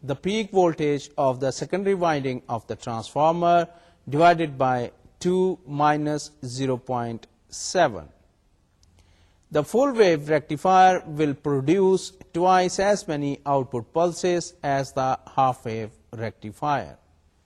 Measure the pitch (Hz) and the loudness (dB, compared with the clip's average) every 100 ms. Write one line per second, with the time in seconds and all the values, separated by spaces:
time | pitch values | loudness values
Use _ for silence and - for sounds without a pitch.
0 | 135 139 180 220 208 190 175 156 151 143 | -10 -6 -4 -4 0 2 2 2 -2 -4
1 | - - 135 127 135 - - 185 196 190 | -6 -2 -2 0 -4 -6 -6 -4 -2 0
2 | 170 147 131 127 - 117 - 117 - 113 | 0 0 -4 -6 -8 -10 -8 -10 -8 -10
3 | 107 139 156 170 170 175 165 - _ _ | -6 0 2 2 4 4 2 -6 _ _
4 | - 143 175 165 156 131 131 123 120 - | -4 4 6 6 0 -2 0 0 -4 -10
5 | _ _ 180 185 185 - - 143 147 151 | _ _ -2 0 0 -4 -8 0 2 2
6 | 151 151 - _ 127 123 135 123 - 123 | -2 -4 -8 _ -12 -4 -4 -4 -4 -6
7 | 117 113 - _ _ - - 185 147 95 | -6 -10 -14 _ _ -12 -4 0 0 0
8 | 73 _ _ _ _ _ _ _ _ _ | -14 _ _ _ _ _ _ _ _ _
9 | _ _ _ _ _ 151 147 220 277 226 | _ _ _ _ _ -4 0 0 2 4
10 | 190 156 147 151 - 151 185 185 185 185 | 4 4 0 -2 -2 -2 4 6 6 4
11 | - 151 151 139 147 139 135 196 190 185 | -2 -2 -2 -2 -2 0 2 4 4 2
12 | - - - 165 180 185 180 190 196 202 | -2 -16 -8 0 4 4 2 0 0 0
13 | - 147 143 139 143 139 131 123 107 165 | -2 -4 -4 -4 -2 -2 -2 -6 -4 -2
14 | 175 160 180 175 165 - 147 139 135 - | 0 0 -2 -2 -4 -8 -4 -2 -2 -4
15 | 131 - - - 131 123 120 113 107 - | -2 -4 -4 0 0 0 -6 -8 -10 -14
16 | _ 113 113 - 107 - 147 139 78 - | _ -10 -10 -10 -16 -8 -4 -4 -6 -16
17 | _ _ _ _ | _ _ _ _